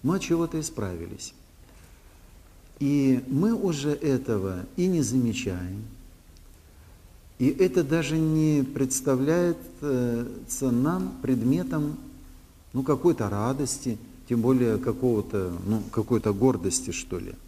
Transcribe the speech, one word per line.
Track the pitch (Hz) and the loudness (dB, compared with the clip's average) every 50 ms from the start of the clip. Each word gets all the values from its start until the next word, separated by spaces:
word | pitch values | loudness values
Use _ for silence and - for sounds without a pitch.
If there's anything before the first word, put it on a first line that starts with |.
| - | 0
Мы | 131 180 | 0 -2
от | 196 190 | -2 0
чего-то | - 170 165 165 160 - 160 | 0 0 0 0 -2 -2 -6
исправились. | 151 - - - 104 95 90 85 85 92 101 - - - - - - - - - - - - - - - - - - - - - - - - - - - - - - - - - | -6 -6 -6 -6 -6 -6 -6 -8 -10 -12 -12 -14 -14 -16 -18 -20 -20 -20 -20 -20 -20 -20 -20 -20 -20 -20 -20 -20 -20 -20 -20 -20 -20 -20 -20 -20 -20 -20 -20 -20 -20 -20 -10 -4
И | 143 139 143 143 139 135 131 123 127 - | 0 2 2 4 6 4 4 4 2 0
мы | 131 135 180 220 233 | 0 2 2 2 2
уже | - - 190 165 143 139 151 | 2 0 0 0 0 -2 -2
этого | 147 143 - 151 135 123 131 - 113 101 95 98 92 90 95 - - | -2 0 0 0 0 0 0 0 -2 0 0 -2 -4 -6 -8 -8 -2
и | - 180 185 | 0 0 2
не | 185 165 139 | 2 2 0
замечаем. | 107 120 131 123 117 104 - - 101 92 90 90 90 92 104 107 110 - - - - - - - - - - - - - - - - - - - - - - - - - - - - - - | 2 2 2 2 2 0 -2 -4 -4 -4 -4 -6 -6 -8 -10 -10 -12 -16 -18 -20 -20 -20 -20 -20 -20 -20 -20 -20 -20 -20 -20 -20 -20 -20 -20 -20 -20 -20 -20 -20 -20 -20 -20 -20 -20 -4 0
И | 127 135 | 2 2
это | - - 185 185 - 175 165 | 4 4 2 4 4 2 2
даже | 135 156 170 156 135 160 160 | 2 2 0 0 0 0 2
не | 160 156 156 156 156 156 151 143 135 | 2 4 4 4 4 4 4 4 2
представляется | 131 - 151 139 131 - - - 143 135 127 135 147 160 175 175 175 165 - - - - - 147 147 135 123 123 120 120 117 120 - - - - - - - 135 131 | 0 0 -2 0 0 0 -2 0 0 2 2 2 2 2 2 2 2 0 -2 -6 -18 -16 -8 -4 -2 0 0 2 0 0 -2 -4 -6 -8 -12 -10 -10 -6 -2 0 2
нам | 120 120 131 151 175 185 185 185 - - | 2 2 2 2 0 0 -2 -4 -6 -6
предметом, | - 139 131 117 110 123 139 170 175 - 165 156 147 147 151 - - - - - - - - - - - - - - - - | -2 0 0 2 2 2 2 2 0 -2 -2 -2 -2 -2 -4 -8 -12 -16 -18 -20 -20 -20 -20 -20 -20 -20 -20 -20 -20 -8 -4
ну, | 127 | -4
какой-то | 135 143 147 131 131 175 165 - 113 101 | 0 0 0 2 4 2 2 2 0 -2
радости, | 101 101 107 120 135 143 147 123 - - - 123 113 104 - - - - - - | 0 0 0 0 0 -2 -2 -4 -4 -6 -4 -6 -6 -6 -8 -18 -20 -20 -6 -2
тем | 120 117 | 0 2
более | 113 123 131 127 123 117 110 104 | 4 4 4 4 4 2 2 0
какого-то, | - 123 107 - - 127 117 107 101 - - 101 92 90 87 87 90 95 | 0 -2 -2 0 0 2 2 2 0 -2 -4 -4 -2 -2 -6 -6 -2 -2
ну, | 110 110 98 - | -2 -2 -2 -4
какой-то | - - 104 - 123 110 - 110 104 | -4 -4 0 0 0 0 2 0 0
гордости, | 98 117 131 123 101 85 98 - - - - | 4 4 4 4 2 -2 -2 -2 -2 -6 -6
что | - - - - - 87 | -8 -8 -8 -8 -8 -8
ли. | - - - - - | -8 -10 -14 -16 -18